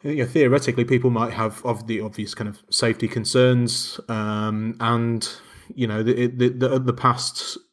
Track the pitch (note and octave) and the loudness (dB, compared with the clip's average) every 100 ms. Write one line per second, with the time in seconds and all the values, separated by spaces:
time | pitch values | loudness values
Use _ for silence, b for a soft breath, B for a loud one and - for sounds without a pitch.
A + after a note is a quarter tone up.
0 | D3 D3+ A#2+ D#3+ C3+ C3+ B2+ B2 A#2+ C3 | -4 -2 0 4 6 4 2 0 2 2
1 | B2+ A#2 A#2 G#2+ A2 G#2 B2 A2 A2+ G#2+ | 2 2 -2 -2 -4 -4 -6 -6 -4 -6
2 | G#2+ G#2 G#2 - G#2+ G#2 _ - A#2 A2 | -6 -8 -10 -6 -8 -10 _ 0 0 0
3 | A2 - G#2 B2+ B2+ B2 A#2+ - - - | -2 -4 0 4 4 4 2 -2 -6 -12
4 | - A2 G#2+ G#2+ G#2+ G#2+ A2 A#2 A2+ A#2 | -8 -4 -2 -2 -2 -2 -6 -2 0 2
5 | A#2 A#2 - B B B B - A#2 G#2+ | 2 -2 -4 B B B B -4 -2 0
6 | A2 B2 B2 B2 B2 B2 C3 C3 B2+ A#2+ | 0 2 0 2 0 2 0 2 0 2
7 | C3 A#2+ - - - - _ | 2 2 -4 -8 -10 -12 _